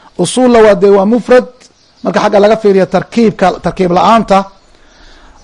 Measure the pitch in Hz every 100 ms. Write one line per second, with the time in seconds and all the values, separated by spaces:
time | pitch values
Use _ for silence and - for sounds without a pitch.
0 | _ - 180 240 254 233 214 196 196 196
1 | 196 240 - 254 - - - _ _ _
2 | 208 185 208 202 208 220 202 190 185 185
3 | - 233 220 - 185 - 175 - 180 175
4 | 175 226 196 196 190 - _ _ _ _
5 | - - - _